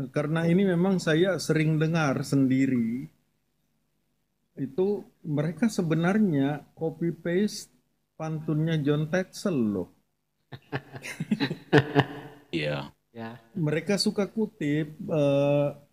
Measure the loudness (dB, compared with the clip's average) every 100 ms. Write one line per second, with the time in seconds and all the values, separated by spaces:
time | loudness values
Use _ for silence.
0 | -6 -4 0 0 4 4 4 4 2 2
1 | 2 2 2 0 0 2 2 2 2 2
2 | 2 0 0 2 4 4 2 2 0 -4
3 | -8 -16 _ _ _ _ _ _ _ _
4 | _ _ _ _ _ -8 -6 -2 -2 -2
5 | -6 _ -4 -2 -2 0 -2 0 0 2
6 | 2 4 4 4 2 -2 -8 -8 -6 -4
7 | -4 -4 -2 0 0 -4 -14 _ _ _
8 | _ -12 -8 -6 -2 -2 0 0 2 0
9 | 0 -2 -4 -6 -4 0 0 -2 -6 _
10 | _ _ _ _ _ -20 -12 -12 -12 -16
11 | -16 -12 -6 -4 -4 -6 2 4 4 2
12 | 0 -6 -16 -20 -10 -6 -4 -6 -8 -16
13 | _ -16 -14 -16 -14 -4 -2 -2 -2 -2
14 | 0 -2 -4 -4 -6 -4 -2 -2 -4 -8
15 | -6 0 2 2 2 2 0 -4 _